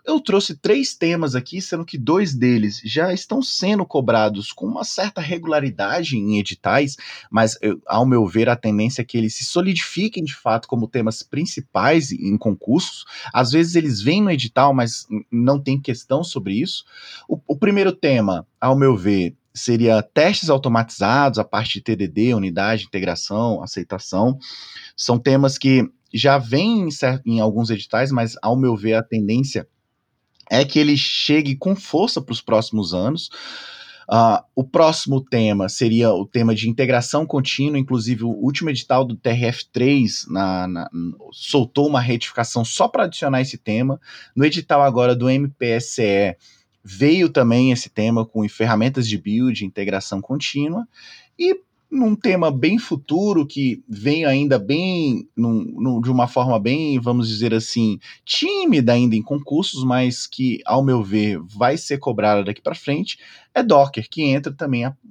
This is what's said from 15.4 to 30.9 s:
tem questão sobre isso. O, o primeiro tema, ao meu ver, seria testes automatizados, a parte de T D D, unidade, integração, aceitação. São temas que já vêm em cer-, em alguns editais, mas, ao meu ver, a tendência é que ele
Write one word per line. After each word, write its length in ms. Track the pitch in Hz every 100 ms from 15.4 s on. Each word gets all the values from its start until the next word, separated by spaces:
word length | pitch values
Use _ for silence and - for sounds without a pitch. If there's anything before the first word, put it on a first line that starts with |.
| 123 143
tem 200 | 139 139
questão 440 | 135 120 - 139
sobre 320 | 170 - 95 101
isso. 300 | 185 - - - - - -
O, 100 | - -
o 100 | 143
primeiro 360 | 220 202 196
tema, 560 | 185 147 123 101 87 - -
ao 160 | 127 139
meu 220 | 135 107
ver, 380 | 95 98 87 - _
seria 480 | - - 117 117 110
testes 480 | - - 170 208 160
automatizados, 880 | 135 139 117 113 - 101 135 143 110
a 60 |
parte 300 | - 107 110
de 80 | 101
T 120 | -
D 140 | 104 95
D, 260 | 104 120
unidade, 520 | 110 95 87 101 113 -
integração, 760 | 98 92 85 - 104 120 98
aceitação. 800 | 87 98 87 98 - 92 120 135 - - - - - -
São 240 | - 120
temas 380 | 135 135 139 139
que 320 | 135 131 - _ _
já 240 | 131 139 139
vêm 460 | 117 135 208 220
em 80 | 165
cer-, 300 | 143 131 131 117
em 160 | 113
alguns 280 | 110 104 113
editais, 440 | 104 - 113 135
mas, 240 | 127 110 -
ao 140 | 110 131
meu 220 | 127 107
ver, 160 | 110
a 100 | 110
tendência 640 | 113 113 104 120 139 104 - _ _ _ _ _ _ _ -
é 140 | 120
que 160 | 143 151
ele 160 | 147